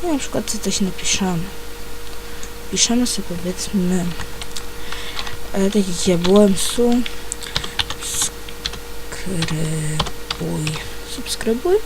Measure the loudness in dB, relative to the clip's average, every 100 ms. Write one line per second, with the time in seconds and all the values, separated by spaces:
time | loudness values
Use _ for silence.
0 | 2 0 0 -4 -2 -2 0 0 0 0
1 | 0 0 2 0 -2 -6 -8 -6 -6 -4
2 | -4 -4 -6 -6 -4 -6 -4 0 2 2
3 | 2 -2 -4 -4 -4 -4 -2 0 2 2
4 | 0 -2 -4 -4 -4 -2 -4 -4 -2 -2
5 | -4 -4 -4 -2 0 2 2 2 2 2
6 | 2 4 8 8 8 6 2 4 4 4
7 | 2 -2 -4 -6 -2 -2 -2 -2 -4 -4
8 | -4 -2 -2 -4 -8 -6 -6 -8 -8 -6
9 | -6 -4 -2 -2 -2 0 0 0 0 0
10 | -2 -2 -6 -4 -4 -2 -2 -4 -6 -8
11 | -6 -6 -4 -2 0 2 4 2